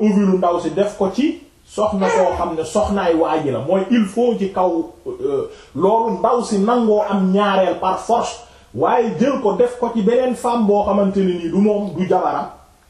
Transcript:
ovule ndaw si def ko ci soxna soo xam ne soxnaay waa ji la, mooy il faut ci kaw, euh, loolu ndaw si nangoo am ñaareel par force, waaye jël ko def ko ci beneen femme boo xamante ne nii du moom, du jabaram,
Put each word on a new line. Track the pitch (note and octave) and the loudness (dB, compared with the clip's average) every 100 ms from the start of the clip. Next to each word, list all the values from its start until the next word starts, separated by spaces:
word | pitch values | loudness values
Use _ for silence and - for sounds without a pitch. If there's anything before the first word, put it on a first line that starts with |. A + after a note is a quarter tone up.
ovule | G#3+ G3+ G3 F#3 | 2 4 2 2
ndaw | F3 F3 | 2 0
si | D#3+ | -2
def | D#3 G3+ - | -2 -2 -2
ko | F#3+ | -4
ci | - D#4+ E4+ - _ - | 0 -2 -2 -14 _ -14
soxna | - G#3+ G3 F#3+ | -4 -2 0 0
soo | G3 F3+ F3+ | 2 0 0
xam | E3+ D#3+ | -4 -4
ne | |
soxnaay | D#3 - - G3 F3 D#3+ | -4 -2 0 0 0 0
waa | E3 D#3 | 0 -2
ji | C#3 | -2
la, | A#2+ | -4
mooy | C#3 F#3+ F#3+ | 0 -2 2
il | A#3+ G3 | 0 0
faut | A#3 A#3+ G3 | 0 0 0
ci | F#3+ | -2
kaw, | F#3 F#3 E3 D#3+ - C3 | 0 0 0 -6 -10 -12
euh, | B2 C#3 C3+ - - - C3 | -6 -4 -2 -4 -10 -14 0
loolu | F#3+ A3+ A#3 F#3 | 2 2 0 0
ndaw | A3+ B3+ | 0 0
si | G3+ G3+ | 0 0
nangoo | G#3 B3 A3+ G#3 G#3 | 2 2 2 2 2
am | G3+ F#3 | 0 2
ñaareel | G3 G3+ F#3+ F3+ E3 | 2 2 2 0 0
par | F#3 F#3 | -2 -2
force, | - A#3 - - - - - | 0 -2 -2 -8 -18 -20 -14
waaye | A2+ E3 A#3+ A#3 D#3 | -2 0 2 0 0
jël | C#4 C4 | 0 2
ko | G3+ | 0
def | F3+ A#3+ - | 2 0 0
ko | A3+ | -4
ci | A3+ | 0
beneen | G3 A#3+ B3+ A#3 | 2 2 0 -2
femme | B3 A#3 G#3 | -2 0 2
boo | G#3 | 2
xamante | G3+ G3+ G3 G3 | 2 2 2 2
ne | F#3 | 0
nii | F3 E3 | -2 -2
du | F#3 | 2
moom, | G#3 G#3 G3 D#3+ | 2 2 -2 -4
du | F#3 | 0
jabaram, | - - - - - - _ _ | 2 0 -4 -8 -12 -20 _ _